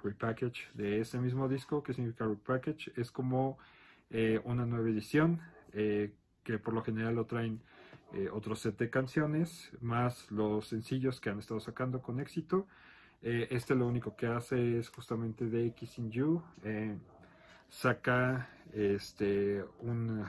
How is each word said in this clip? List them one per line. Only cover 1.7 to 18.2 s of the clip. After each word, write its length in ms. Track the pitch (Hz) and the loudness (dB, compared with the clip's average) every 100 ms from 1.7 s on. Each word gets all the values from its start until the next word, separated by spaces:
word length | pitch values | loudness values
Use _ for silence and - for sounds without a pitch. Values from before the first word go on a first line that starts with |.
| 147 | -2
¿Qué 100 | 135 | -2
significa 340 | 127 120 113 110 | -2 -2 -2 -2
repackage? 640 | 104 - 131 151 - - - | -2 0 -2 0 -6 -6 -6
Es 140 | 120 | -6
como, 480 | - 131 127 135 131 - - - - - | -2 0 2 0 -2 -14 -20 -20 -20 -6
eh, 320 | 113 110 110 | 0 2 2
una 200 | 120 120 | 2 0
nueva 240 | 117 117 113 | 0 0 2
edición, 520 | 107 - 147 165 170 - - - | 0 2 6 6 4 -2 -20 -8
eh, 420 | 104 107 104 104 - _ _ | 0 2 2 0 -4 _ _
que 160 | - 110 | -4 -4
por 140 | - | -2
lo 100 | 113 | -2
general 340 | 113 110 113 117 | 0 0 0 0
lo 100 | 113 | 0
traen, 340 | 117 113 110 - - - - - | -2 -2 -4 -10 -20 -20 -20 -8
eh, 160 | - 95 | -4 -2
otro 240 | 104 104 110 | -2 -4 -2
set 220 | 113 101 | -2 0
de 100 | 117 | 0
canciones, 800 | 131 131 160 151 151 170 - - - | 2 2 2 2 2 0 -2 -16 -8
más 500 | 117 117 123 - - | -2 2 0 -2 -6
los 380 | 107 107 107 - | 0 2 2 -2
sencillos 520 | 113 - 131 131 127 | -4 -2 0 0 0
que 80 | 110 | -4
han 100 | 101 | -4
estado 220 | - 110 | -4 -6
sacando 400 | - - 127 127 | -6 -4 -2 -4
con 180 | - 123 | -4 -6
éxito. 480 | 143 170 - 185 196 - - - - - | -4 -6 2 2 0 -10 -20 -20 -20 -8
Eh, 280 | 117 120 113 | -2 0 0
este 240 | 123 - | -2 2
lo 120 | 131 120 | 4 4
único 300 | 120 113 - | 2 -2 -2
que 100 | 120 | 0
hace 520 | 120 - 127 120 117 | 0 0 2 4 2
es 100 | 117 | -2
justamente 560 | - - 117 113 107 117 | -8 -4 -2 -2 -2 0
de 260 | 117 117 | 2 0
Kissing 360 | - 120 - 113 | -2 -12 -6 -4
You, 320 | 120 151 170 - - | 0 2 2 -2 -10
eh, 320 | 107 107 107 101 - - - - - - - | -4 -2 -2 -4 -10 -20 -20 -20 -20 -20 -18
saca, 800 | - 127 - 127 131 | -2 0 2 4 4